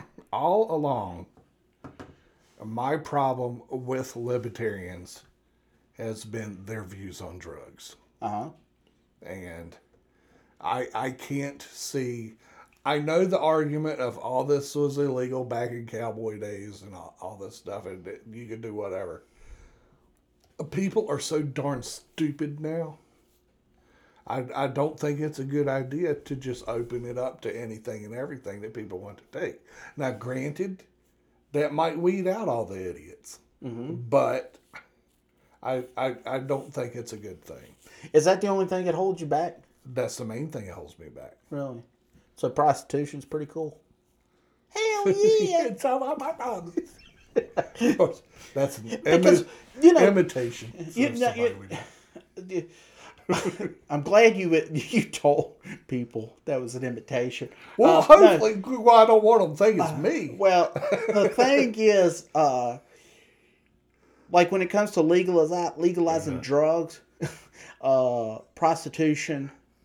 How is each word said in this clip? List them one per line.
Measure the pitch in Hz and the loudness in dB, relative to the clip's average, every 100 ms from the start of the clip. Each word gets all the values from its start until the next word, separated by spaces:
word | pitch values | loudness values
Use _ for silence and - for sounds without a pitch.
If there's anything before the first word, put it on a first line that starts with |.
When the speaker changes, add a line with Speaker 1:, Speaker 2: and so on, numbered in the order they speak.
| - _ - | -14 _ -8
Speaker 1:
all | 107 147 202 226 | -2 2 2 2
along, | 156 147 123 98 85 87 _ _ _ _ _ - - - - _ _ _ - | 0 -2 -2 -4 -10 -16 _ _ _ _ _ -20 -20 -20 -20 _ _ _ -18
my | 110 113 131 156 | -12 -6 -4 -4
problem | 151 143 135 127 123 120 - | -2 -2 0 -2 -6 -8 -10
with | 131 123 131 131 117 | -10 -6 -6 -6 -8
libertarians | 120 123 113 - 110 101 90 87 87 - _ _ _ _ _ _ _ - | -6 -4 -6 -6 -6 -6 -12 -16 -18 -20 _ _ _ _ _ _ _ -12
has | 113 107 | -10 -10
been | 110 110 107 95 | -12 -12 -10 -12
their | 95 110 | -12 -12
views | 95 98 98 90 | -12 -14 -16 -14
on | 95 87 | -16 -16
drugs. | 85 - - - - - _ - | -16 -16 -18 -20 -20 -20 _ -10
Speaker 2:
Uh-huh. | 113 104 139 - _ _ _ _ _ _ | -8 -6 -8 -14 _ _ _ _ _ _
Speaker 1:
And | - 95 90 85 85 - _ _ _ _ _ _ _ _ | -16 -14 -12 -14 -16 -20 _ _ _ _ _ _ _ _
I, | - 120 123 | -6 -6 -6
I | 110 131 | -6 -8
can't | 127 - 139 139 139 | -8 -8 -6 -6 -10
see, | - - - 139 127 120 110 - _ - - _ | -18 -14 -8 -6 -6 -8 -12 -16 _ -20 -20 _
I | - 151 | -4 -2
know | 147 165 | 0 2
the | 190 185 | 2 2
argument | 156 160 151 151 156 151 | 2 2 0 -2 -4 -4
of | 127 110 | -6 -6
all | 117 127 | -4 -2
this | 139 143 139 | 0 0 0
was | 147 147 139 | -2 -2 0
illegal | 143 127 127 131 | -2 -2 -4 -4
back | 123 117 120 | -4 -4 -6
in | 120 117 | -8 -10
cowboy | 113 113 107 113 107 | -8 -8 -6 -8 -8
days | 104 101 104 98 | -10 -12 -14 -18
and | 98 | -18
all, | 92 82 - | -18 -18 -16
all | 92 104 | -16 -14
this | 95 - | -16 -16
stuff, | - 98 92 | -12 -10 -10
and | 92 87 | -14 -14
that | 107 - | -16 -16
you | 113 120 | -18 -14
could | 110 | -12
do | 113 | -10
whatever. | 107 98 92 95 80 _ _ - - - _ _ _ _ _ _ _ _ - 147 | -8 -8 -8 -8 -12 _ _ -20 -20 -20 _ _ _ _ _ _ _ _ -14 -10
People | - 190 214 214 | -4 -2 -2 -2
are | 143 | -4
so | - 156 | -4 -4
darn | 147 131 139 135 | -4 -4 -6 -6
stupid | 117 - _ - 156 143 147 147 | -8 -16 _ -4 -4 -4 -8 -6
now. | 156 165 160 147 _ _ _ _ _ _ _ _ _ _ _ _ - | -8 -6 -8 -12 _ _ _ _ _ _ _ _ _ _ _ _ -10
I, | 123 127 | -8 -6
I | 135 135 | -4 -4
don't | 127 147 151 | -2 -4 -2
think | 147 147 | -6 -4
it's | 151 151 | -6 -6
a | |
good | 135 143 143 | -6 -2 -2
idea | 135 127 143 170 | -2 -4 -4 -4
to | 147 - 135 | -4 -6 -10
just | 131 123 - | -8 -10 -6
open | 120 117 120 | -6 -6 -8
it | 120 117 | -8 -6
up | 127 - | -8 -8
to | 117 113 | -10 -8
anything | 117 110 117 110 | -10 -12 -12 -12
and | 104 | -12
everything | 117 143 139 - 101 | -12 -10 -12 -14 -12
that | 107 | -12
people | 117 104 92 | -12 -12 -12
want | 101 - | -14 -18
to | _ 139 | _ -10
take. | 175 - _ - - - | -10 -10 _ -20 -20 -8
Now, | 135 | -8
granted, | 113 120 127 139 147 190 190 _ _ _ _ _ _ _ | -6 -8 -6 -6 -6 -8 -8 _ _ _ _ _ _ _
that | 147 147 | -2 -2
might | 147 165 160 | 0 -2 0
weed | 175 196 185 | 0 0 -2
out | 202 202 | -2 -2
all | 120 | -4
the | 98 95 92 | -4 -8 -8
idiots, | 85 80 - - - _ _ | -10 -14 -20 -20 -20 _ _
Speaker 2:
Mm-hmm. | 135 117 127 160 120 | -14 -12 -10 -10 0
Speaker 1:
but | 135 123 127 - _ _ - - _ _ _ _ _ _ _ | 2 2 -2 -6 _ _ -20 -20 _ _ _ _ _ _ _
I, | - 131 127 - | -6 -6 -6 -4
I, | 131 123 - | -4 -4 -8
I | 131 | -6
don't | 135 139 131 | -4 -6 -6
think | - 123 123 | -8 -8 -8
it's | 113 | -12
a | 107 | -12
good | 101 92 | -14 -16
thing. | - 76 - _ - - 160 | -18 -20 -20 _ -20 -20 2
Speaker 2:
Is | 156 | 4
that | 151 190 | 4 2
the | 202 | 2
only | 196 185 | -2 -2
thing | 185 180 | -2 -2
that | 160 | -2
holds | 190 175 | -2 -2
you | 156 | -2
back? | 147 170 170 _ _ - | -2 -2 -8 _ _ -12
Speaker 1:
That's | 127 117 - | -6 -6 -6
the | |
main | 117 113 156 | -10 -10 -10
thing | 147 98 | -10 -14
that | |
holds | 87 78 - | -16 -18 -20
me | 80 | -20
back. | 69 65 _ - | -20 -20 _ -12
Speaker 2:
Really? | 147 139 120 120 _ _ _ _ - | -10 -8 -10 -18 _ _ _ _ -6
So | 135 | -4
prostitution's | - 147 135 - 139 143 147 | 2 2 2 -2 -4 -4 -8
pretty | - 156 147 | -10 -8 -8
cool? | - 156 - _ _ _ _ _ _ _ _ _ | -10 -10 -12 _ _ _ _ _ _ _ _ _
Hell | 403 440 427 | -4 -2 0
Speaker 1:
<laughs> | 403 | 0
Speaker 2:
yeah! | 392 427 440 381 339 277 | 4 6 4 4 2 0
Speaker 1:
It's | 190 | -2
all | 277 262 | -2 -2
about | 262 294 | -2 -6
my | 269 | -6
problems. | 330 247 208 170 - - | -6 -6 -8 -8 -8 -8
Speaker 2:
<laughs> | - - _ _ - - - | -14 -20 _ _ -4 -2 -4
Speaker 1:
Of | - - 233 277 | -6 0 2 4
course, | 175 - _ - - | 2 0 _ -20 -10
that's | 151 180 - | -4 -4 -4
an | - 233 | -10 -6
Speaker 2:
Because, | 151 170 185 175 | 2 6 8 6
Speaker 1:
imi-, | - - - 247 | 4 -12 -20 6
Speaker 2:
you | 320 | 8
know, | 339 196 | 10 8
Speaker 1:
imitation. | 196 165 135 120 120 - - 160 | 6 2 0 -4 -6 -14 -12 -8
Speaker 2:
you | 196 277 240 | -2 0 0
Speaker 1:
So | |
Speaker 2:
know, | 240 | -2
Speaker 1:
somebody | 233 240 | 0 -2
Speaker 2:
you, | - | -2
Speaker 1:
we | 196 | -12
know. | 160 - - _ - _ | -14 -14 -20 _ -20 _
Speaker 2:
<laughs> | - | -18
the, | 185 185 - - - - - - - | -8 -8 -8 -14 -20 -20 -20 -12 -4
<laughs> | 180 196 - 190 - - | -2 -2 -6 -10 -10 -6
I'm | 147 | -4
glad | 139 202 226 190 | 4 8 8 6
you, | 180 160 156 | 2 2 0
<laughs> | |
you | 156 - 240 | -6 -2 -2
told | - - 147 143 147 - - - - | -2 0 2 2 0 -6 -18 -18 -8
people | 127 120 113 110 _ | -6 -6 -8 -12 _
that | - 139 | -6 -4
was | 123 | -4
an | 123 | -8
imitation. | 131 117 - 131 123 - 127 - - - | -8 -8 -6 -4 -4 -6 -12 -16 -8 4
Speaker 1:
Well, | 262 320 320 | 6 8 12
Speaker 2:
Uh, | 403 | 12
no. | 359 | 12
Speaker 1:
hopefully, | 277 220 208 190 254 | 8 2 0 -6 2
well, | 220 233 | 8 10
I | 220 | 10
don't | 220 | 8
want | 214 226 | 8 4
them | 175 147 | 4 2
to | |
think | 214 202 | 2 4
it's | 160 | 0
Speaker 2:
Uh, | 156 | 0
Speaker 1:
me. | 175 311 160 143 | -2 -2 -4 2
Speaker 2:
well, | 196 180 170 | 4 6 4
Speaker 1:
<laughs> | - - 196 - | 0 -2 -2 0
Speaker 2:
the | 208 185 | 2 2
thing | - 254 285 262 214 | 4 4 4 2 4
is, | 220 202 175 165 - | 4 6 4 2 -4
uh, | 151 151 127 123 123 _ _ _ _ _ _ _ _ _ _ _ _ _ _ - | 2 2 2 -2 -6 _ _ _ _ _ _ _ _ _ _ _ _ _ _ 2
like, | 175 175 | 4 4
when | 190 | 2
it | 180 | 0
comes | 202 208 | 0 0
to | 196 | 2
legalize-, | 160 175 185 175 156 175 175 - | 4 4 4 2 2 2 -4 0
legalizing | 175 175 165 160 151 | 0 2 0 0 -2
Speaker 1:
Uh-huh. | 127 | -8
Speaker 2:
drugs, | 131 143 156 165 160 - _ - | 0 2 4 2 -2 -10 _ -10
<laughs> | 143 - - - - - | -8 -10 -20 -20 -20 -6
uh, | 131 131 127 120 113 110 - | 2 4 4 0 -4 -8 -14
prostitution, | - 165 160 151 - 160 147 - 147 139 - _ _ | 0 2 2 -2 0 2 2 -2 -6 -8 -12 _ _